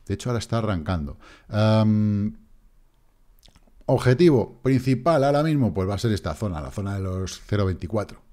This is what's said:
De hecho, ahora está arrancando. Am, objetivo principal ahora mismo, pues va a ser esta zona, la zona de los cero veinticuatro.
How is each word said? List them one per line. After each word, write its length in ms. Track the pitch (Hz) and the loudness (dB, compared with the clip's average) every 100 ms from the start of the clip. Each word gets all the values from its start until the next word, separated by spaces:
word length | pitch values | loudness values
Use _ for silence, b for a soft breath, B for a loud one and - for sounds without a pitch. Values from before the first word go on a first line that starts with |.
| - | -8
De 80 | |
hecho, 160 | 98 127 | -6 -4
ahora 80 | 117 | -6
está 200 | - 117 | -4 -4
arrancando. 600 | 107 92 78 90 71 - B B B | -2 -4 -2 -4 -6 -12 B B B
Am, 880 | 107 110 110 110 107 107 104 104 - - - _ _ _ _ _ _ _ _ - _ _ _ - | 0 4 4 4 4 2 0 -2 -6 -20 -20 _ _ _ _ _ _ _ _ -20 _ _ _ -2
objetivo 720 | 131 127 123 175 135 95 - | 0 4 4 6 4 0 -4
principal 640 | 127 135 131 127 135 160 | 0 0 2 0 2 2
ahora 180 | 135 143 | 4 2
mismo, 320 | 156 147 117 | 2 2 0
pues 140 | 90 92 | 0 -2
va 60 | |
a 40 | 98 | -2
ser 140 | 120 | -2
esta 220 | 104 87 | -2 -4
zona, 260 | 78 104 80 | -6 -6 -6
la 100 | 76 | -8
zona 240 | - 98 | -8 -8
de 60 | 101 | -6
los 400 | 95 92 95 - | -6 -6 -8 -10
cero 220 | - 104 95 | -6 -2 0
veinticuatro. 560 | 90 90 107 98 - _ | -2 -4 -6 -6 -12 _